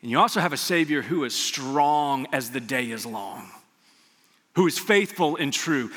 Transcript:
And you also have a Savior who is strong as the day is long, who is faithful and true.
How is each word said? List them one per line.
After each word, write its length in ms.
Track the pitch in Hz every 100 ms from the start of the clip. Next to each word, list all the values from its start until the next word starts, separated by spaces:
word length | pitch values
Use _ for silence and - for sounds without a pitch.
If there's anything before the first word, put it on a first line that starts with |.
And 100 | 120
you 80 | 127
also 220 | 220 214
have 140 | 175
a 40 | 143
Savior 440 | - 175 156 147
who 220 | 123 165
is 100 | 127
strong 920 | - - - 131 139 147 147 143 139 131
as 180 | 143 117
the 100 | 131
day 300 | 117 131 123
is 140 | 113
long, 460 | 117 107 98 98 95 - _ _ _ _ _ _ _ _ _
who 120 | - 180
is 120 | -
faithful 580 | - 202 202 - 160 170
and 160 | 147
true. 380 | - - 147 117